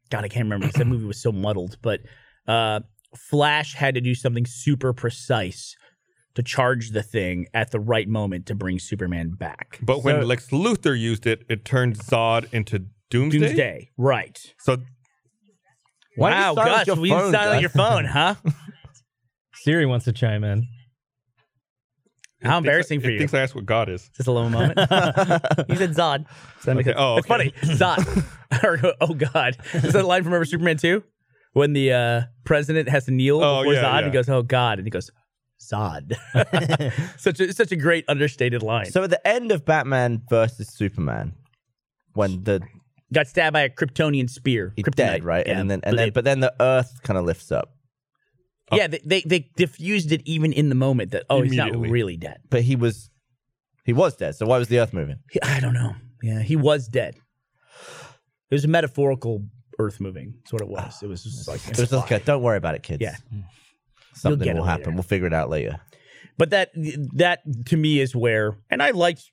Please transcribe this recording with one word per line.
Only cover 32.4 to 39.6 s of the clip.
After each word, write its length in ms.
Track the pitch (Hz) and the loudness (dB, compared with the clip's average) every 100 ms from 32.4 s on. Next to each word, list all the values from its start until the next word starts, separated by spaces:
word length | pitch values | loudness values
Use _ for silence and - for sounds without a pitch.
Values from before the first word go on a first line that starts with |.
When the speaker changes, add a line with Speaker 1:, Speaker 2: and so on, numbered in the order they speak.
| - | 0
Speaker 1:
president 420 | 151 147 160 123 | 0 2 -2 0
has 180 | 143 131 | 0 0
to 60 | |
kneel 320 | 131 131 147 | 2 2 4
Speaker 2:
Oh, 180 | 147 139 | 4 2
Speaker 1:
before 100 | 139 | 2
Speaker 2:
yeah, 100 | 143 | 2
Speaker 1:
Zod, 60 | 127 135 | 2 2
and 40 | |
Speaker 2:
yeah. 40 | 147 | 2
Speaker 1:
he 60 | |
goes, 160 | 131 120 | 0 2
"Oh, 140 | 131 | 0
God." 340 | 123 127 123 101 | 2 2 2 0
And 80 | 101 | -4
he 60 | |
goes, 180 | 90 - _ _ _ _ _ | -8 -8 _ _ _ _ _
"Zod." 540 | - 107 104 76 69 117 - 127 - 180 - 247 127 - 175 - | -8 -4 -4 -6 -8 -10 -4 -2 0 0 0 0 -2 -4 -6 -4
<laughs> 40 | |
Such 200 | - 156 | -2 0
a, 120 | 185 | 0
such 200 | 190 220 | 0 0
a 40 | 170 | 0
great 300 | 147 170 - | 2 0 0
understated 540 | 143 147 - 123 120 | 0 0 0 -2 0
line. 240 | 110 117 95 | -2 -2 0
Speaker 3:
So 120 | 180 | 0
at 60 | 190 | 0
the 180 | 170 196 | 0 2
end 240 | 233 233 | 0 0
of 140 | 190 | 0